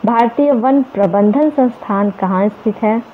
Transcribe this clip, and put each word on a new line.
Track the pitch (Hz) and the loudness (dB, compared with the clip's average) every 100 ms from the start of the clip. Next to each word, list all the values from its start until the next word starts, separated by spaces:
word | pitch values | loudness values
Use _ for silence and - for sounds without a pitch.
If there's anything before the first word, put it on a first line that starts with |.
| 208 | 0
भारतीय | 233 233 233 285 | 0 0 0 0
वन | 254 254 277 | 2 2 0
प्रबंधन | 262 202 196 196 208 233 302 | 0 -2 0 2 2 2 0
संस्थान | 294 254 240 - 196 202 | 2 -2 -2 -6 -2 -2
कहाँ | 190 185 190 202 | -2 -2 0 -2
स्थित | 208 226 208 | -2 -6 -2
है? | 214 226 233 | -2 -2 -4